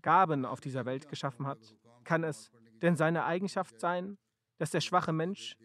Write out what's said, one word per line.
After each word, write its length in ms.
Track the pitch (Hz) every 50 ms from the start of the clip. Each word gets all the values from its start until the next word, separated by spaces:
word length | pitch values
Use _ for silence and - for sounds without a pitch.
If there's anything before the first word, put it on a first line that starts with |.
| -
Gaben 420 | 143 160 185 190 165 156 139 127
auf 160 | 117 131 -
dieser 240 | - 139 127 131 120
Welt 240 | 123 131 139 139 -
geschaffen 380 | - - - 139 - - 139
hat, 280 | 139 135 110 110 110 107 _ _ 117 _ _ -
kann 180 | - 170 160 165
es 300 | 160 147 - - - _ _ _ - - -
denn 160 | 170 170 175
seine 280 | 139 160 160 170 165 131
Eigenschaft 560 | 147 165 185 202 185 - 190 180 - - -
sein, 380 | - 175 175 180 185 196 202 - _ _ _ _ _ _ _ -
dass 120 | 165 -
der 100 | - 170
schwache 320 | - - 180 180 175 - 160
Mensch 440 | 160 160 180 196 - - - - - -